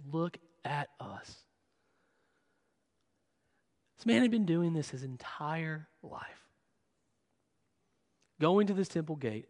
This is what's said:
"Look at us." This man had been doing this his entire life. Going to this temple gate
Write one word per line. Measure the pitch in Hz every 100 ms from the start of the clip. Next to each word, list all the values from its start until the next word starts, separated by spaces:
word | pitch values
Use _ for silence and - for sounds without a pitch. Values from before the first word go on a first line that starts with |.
| 139
"Look | 160 170 - _ _
at | - 147 143 -
us." | 101 95 - - _ _ _ _ _ _ _ _ _ _ _ _ _ _ _ _ _ _ _ _ _ _ _ _ _ _
This |
man | 226 233
had | 247
been | 226
doing | 185 170 170
this | 160 143
his | 131
entire | 131 127 - - 151 160 160 156 156 _
life. | - - - - _ _ _ _ _ _ _ _ _ _ _ _ _ _ _ _ _ _ _ -
Going | 156 196 208
to |
this | 190 190
temple | 165 156 151
gate | 127 107